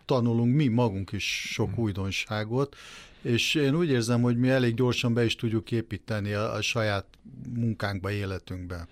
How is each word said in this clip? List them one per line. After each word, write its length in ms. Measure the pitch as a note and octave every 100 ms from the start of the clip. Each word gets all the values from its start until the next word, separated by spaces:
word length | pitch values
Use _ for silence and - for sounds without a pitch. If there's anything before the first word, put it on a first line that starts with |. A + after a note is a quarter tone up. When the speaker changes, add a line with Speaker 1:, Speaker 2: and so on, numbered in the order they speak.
| -
Speaker 1:
tanulunk 500 | C3 A#2 A#2 A#2+ C#3
mi 120 | C#3+
magunk 440 | A2+ A#2+ G2 F#2+
is 380 | G2+ - - -
sok 220 | - G#2
Speaker 2:
Hmm. 100 | G2+
Speaker 1:
újdonságot, 920 | A2+ G2 G2 F#2+ - G#2+ G#2+ B2 C#3 - - - - -
és 340 | - A#2 - C#3
én 200 | C#3 D#3
úgy 140 | F3
érzem, 320 | B2 A2+ A#2+
hogy 160 | A#2+ A#2+
mi 120 | B2+
elég 240 | C3 A#2+
gyorsan 400 | A2+ B2 A#2 B2
be 120 | A#2 A#2
is 100 | -
tudjuk 360 | A#2 A2 -
építeni 640 | A2+ A2 F#2+ - G#2+ G2+
a, 200 | G#2 A2+
a 80 | G#2+
saját 440 | G#2+ A#2 G#2+ G2+ - - - B2+ C3 A#2+
munkánkba, 560 | A#2 G#2+ G2+ G2 G2
életünkbe. 760 | G#2 G2 F#2 - F#2 F2+ F2 E2+